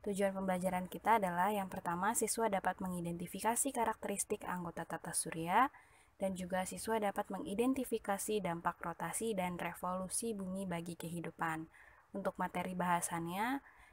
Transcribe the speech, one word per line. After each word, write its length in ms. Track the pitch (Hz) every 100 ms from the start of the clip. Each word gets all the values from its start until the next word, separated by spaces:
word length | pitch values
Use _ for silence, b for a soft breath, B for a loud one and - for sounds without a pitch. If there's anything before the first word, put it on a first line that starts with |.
tujuan 320 | - 196 196 190
pembelajaran 560 | 190 185 185 180 180
kita 240 | 180 - 220
adalah 320 | 190 175 190
yang 240 | 214 190
pertama, 400 | - 180 170 196
siswa 400 | 226 220 - 226
dapat 320 | 190 185 185
mengidentifikasi 880 | 185 180 170 170 175 190 208 233 277
karakteristik 720 | 254 226 220 208 202 - 208
anggota 400 | - 180 170 170
tata 320 | 165 160 - -
surya 560 | - 165 165 196 269 B B B B _
dan 160 | 190 185
juga 320 | 180 185 185
siswa 320 | 180 - 220
dapat 320 | 208 196 208
mengidentifikasi 1120 | 190 165 196 247 269 247 226 - 196 - 214
dampak 320 | 180 170 175 -
rotasi 480 | 175 165 165 - 226
dan 240 | 202 180 175
revolusi 800 | 175 175 185 185 185 - 233 208
bumi 320 | 185 190 196
bagi 320 | 170 170 170
kehidupan. 640 | 170 170 170 - 165 160 160 B B B B
Untuk 240 | 196 190 -
materi 400 | 180 180 180 180
bahasannya, 1040 | 180 175 175 170 165 180 226 277 B B B